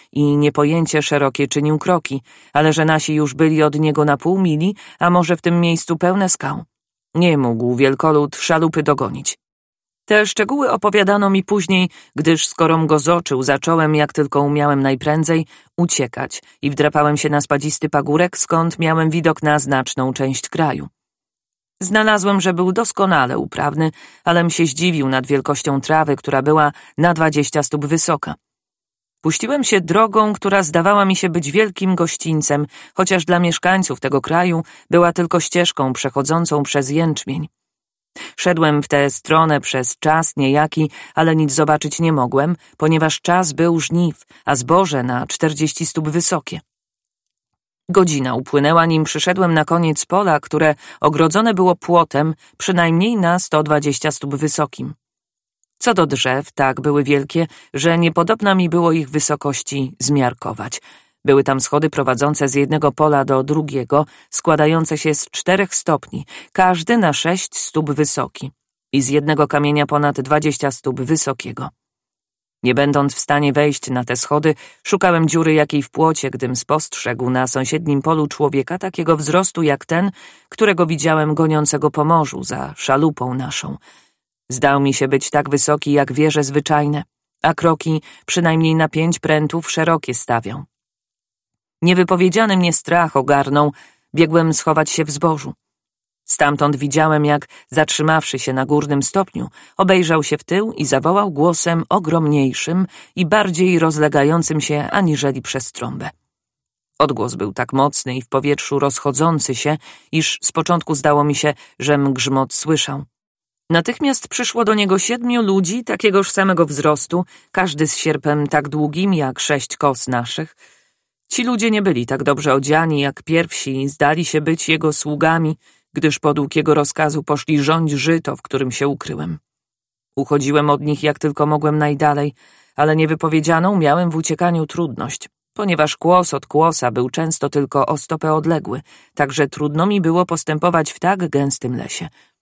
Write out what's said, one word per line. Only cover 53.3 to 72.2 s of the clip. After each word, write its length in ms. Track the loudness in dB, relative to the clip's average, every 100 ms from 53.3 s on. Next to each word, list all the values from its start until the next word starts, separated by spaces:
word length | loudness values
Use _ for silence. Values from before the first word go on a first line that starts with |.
| 0
sto 240 | 0 0
dwadzieścia 480 | 2 2 0 -2 -2
stóp 240 | -4 -6
wysokim. 600 | -4 -2 0 -2 -4 -12 -12 _ _ _ _ _ _ _ -6
Co 160 | -2
do 120 | 2 2
drzew, 460 | 0 0 -2 -4
tak 280 | 0 0 0
były 240 | 0 0
wielkie, 420 | 2 0 0 -2 -4 -6 -12
że 240 | -2 2 4
niepodobna 560 | 2 2 0 0 2
mi 140 | 2 2
było 240 | 2 2
ich 180 | 2 0
wysokości 840 | -2 0 -2 -4 -6 -6 -6 -6 -4
zmiarkować. 800 | 0 2 2 -2 -10 -8 -10 -12 -14 -20 _ _
Były 200 | 2 2
tam 160 | 4 0
schody 300 | 0 0 -2
prowadzące 580 | -2 -2 0 0 0 -2
z 60 |
jednego 380 | 0 0 0 0
pola 320 | 2 2 2
do 180 | 2 0
drugiego, 640 | 0 -2 -2 -6 0 0 0 -8 -8
składające 680 | -4 0 2 4 2 0 -2
się 160 | -2
z 160 | -2 -4
czterech 440 | -6 0 0 0
stopni, 520 | -2 -2 -2 -4 -14 -14 -18 -10
każdy 460 | 2 2 2 0 2
na 140 | 2
sześć 440 | 0 -2 -2 -4 -8
stóp 340 | -4 -4 -2
wysoki 600 | 0 0 0 -4 -8 -14 _ _ _ -4
i 100 | -2
z 60 | 2
jednego 400 | 0 0 0 2
kamienia 380 | 2 2 2 0
ponad 340 | 0 0 -2
dwadzieścia 500 | 0 0 0 -2 -4
stóp 300 | -4 -6 -6
wysokiego. 720 | -2 -2 -2 -6 -8 -10 -12 _ _ _ _ _